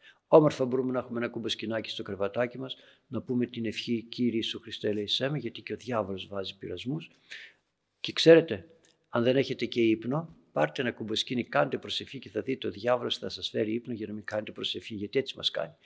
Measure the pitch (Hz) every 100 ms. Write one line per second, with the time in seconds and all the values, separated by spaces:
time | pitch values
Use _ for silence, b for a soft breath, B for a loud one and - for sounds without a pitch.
0 | b b _ 160 151 - 131 127 127 127
1 | 120 117 117 120 110 - 110 113 107 -
2 | 110 95 98 113 123 123 131 - b b
3 | _ 120 - 123 120 120 113 98 - 117
4 | 113 - 123 110 107 104 - - 127 104
5 | 104 - 131 147 113 - - 107 113 117
6 | 95 95 90 98 95 - 92 90 110 156
7 | 170 B B B B B _ _ _ _
8 | - - - 165 165 101 - _ _ _
9 | _ 120 117 131 131 127 117 123 113 110
10 | 120 143 170 - _ - 151 - 123 -
11 | 110 107 - 123 - 139 143 127 - -
12 | - - 110 107 101 131 107 98 113 123
13 | 120 - 104 95 - 123 107 117 123 110
14 | 107 107 101 107 107 104 - - - 107
15 | 101 135 131 - - - 80 -